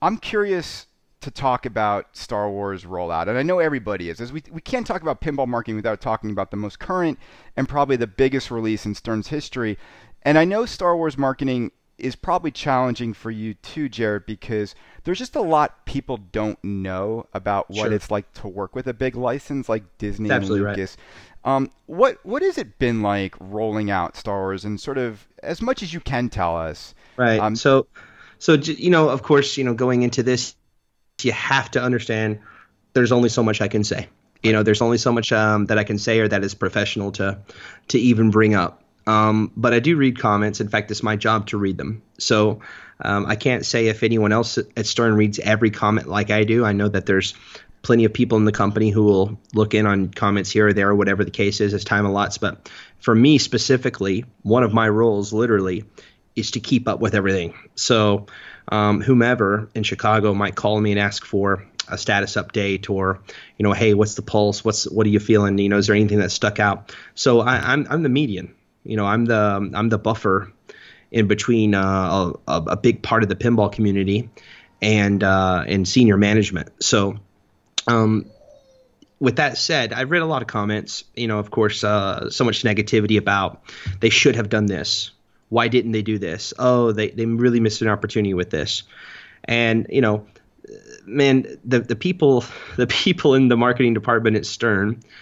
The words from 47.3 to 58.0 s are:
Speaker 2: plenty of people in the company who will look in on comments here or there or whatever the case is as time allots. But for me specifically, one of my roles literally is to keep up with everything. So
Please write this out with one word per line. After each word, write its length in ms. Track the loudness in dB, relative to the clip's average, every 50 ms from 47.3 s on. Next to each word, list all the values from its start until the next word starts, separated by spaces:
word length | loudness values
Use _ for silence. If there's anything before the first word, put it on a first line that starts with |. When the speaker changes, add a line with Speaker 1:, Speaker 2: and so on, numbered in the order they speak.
| -6 -12 -20 -20 -20 -20 -20 _ -20 _
Speaker 2:
plenty 220 | 0 4 4 6 4
of 80 | 4
people 260 | 2 2 0 2 4 4
in 60 | 4
the 80 | 2
company 380 | 2 2 0 0 2 0 0 2
who 120 | 2 4
will 360 | 4 4 4 4 2 0 -2 -12 _ -6 0
look 200 | 0 0 2 2
in 120 | 2 2
on 240 | 2 2 2 0 -2
comments 400 | -4 -2 0 0 0 0 -2 -2
here 180 | 2 2 4 4
or 40 |
there 180 | 4 2 2 2
or 40 | 2
whatever 300 | 2 2 2 0 0 -2
the 60 | -4
case 280 | -2 -2 -2 -2 0 0
is 140 | -2 -2 -2
as 100 | -4 -2
time 220 | -2 0 0 0
allots. 320 | 0 0 -2 -2 -4 -4 -4
But 320 | -6 -6 -6 -8 -16 -20 -20 -20 -20 -20 _ _
for 140 | 0 2 4
me 240 | 6 6 6 6 4
specifically, 840 | 2 0 -4 -2 0 0 0 0 0 -2 -4 -4 -4 -2 -2 -4 -6 -10 _ _
one 200 | 0 2 2 4
of 100 | 4 2
my 160 | 2 2 2 2
roles 440 | 2 2 2 2 2 0 -2 -4
literally 520 | -2 -2 0 2 2 2 0 0 -4 -6 -8 -12 _ -20 -20 -20 _ _ _ _ -8
is 160 | -8 -6 -6
to 80 | -6 -6
keep 280 | -4 -2 -2 0 0 -2
up 120 | -4 -2
with 140 | -2 0 0
everything. 400 | 0 0 0 0 -2 -4 -6 -10 -14 -20 -18 -12
So 520 | -6 0 2 4 4